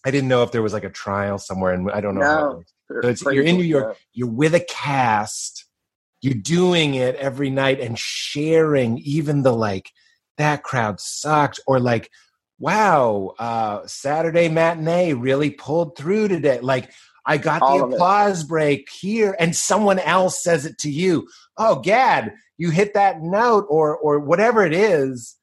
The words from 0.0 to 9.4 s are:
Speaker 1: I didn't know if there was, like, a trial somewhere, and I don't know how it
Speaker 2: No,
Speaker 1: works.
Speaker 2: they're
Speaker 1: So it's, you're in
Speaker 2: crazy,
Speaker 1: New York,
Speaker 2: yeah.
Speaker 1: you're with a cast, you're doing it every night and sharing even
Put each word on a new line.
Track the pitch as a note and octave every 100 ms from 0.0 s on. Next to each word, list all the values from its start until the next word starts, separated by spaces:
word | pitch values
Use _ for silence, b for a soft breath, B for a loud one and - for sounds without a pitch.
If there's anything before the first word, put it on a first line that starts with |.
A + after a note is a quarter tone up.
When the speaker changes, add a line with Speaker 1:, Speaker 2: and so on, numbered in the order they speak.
Speaker 1:
I | C3+
didn't | C#3 C3+
know | B2
if | A#2
there | A#2+
was, | G#2+
like, | G#2
a | F#2+
trial | - - G2+ G2+ G2+
somewhere, | - C#3 F#2
and | F2+ F#2+
I | G2+
don't | G2+
know | G2
how | C#3+ D#3
it |
Speaker 2:
No, | D3 B2+
Speaker 1:
works. | - _ _
Speaker 2:
they're | A#2
Speaker 1:
So | A#2+
it's, | A2+
you're | C#3+ C#3
in | D#3
Speaker 2:
crazy, | F3+
Speaker 1:
New |
York, | E3+ C#3+ A2
Speaker 2:
yeah. | - _
Speaker 1:
you're | A#2 B2
with | A2+ D#3
a | E3+
cast, | F3 - C#3+ C3+ B2 G#2+ G#2+ - - - _ _ _ _ _ _
you're | C3
doing | A#2 G2 F3 F3+ F3 D3+
it | C3 B2+
every | B2+ C#3 C3 C#3
night | C3+ C3+ C3+
and | A#2 A2+
sharing | - - - D3 D#3 D#3+ D#3 C#3+ A#2+ A#2
even | C#3+ D3+ D3 C#3+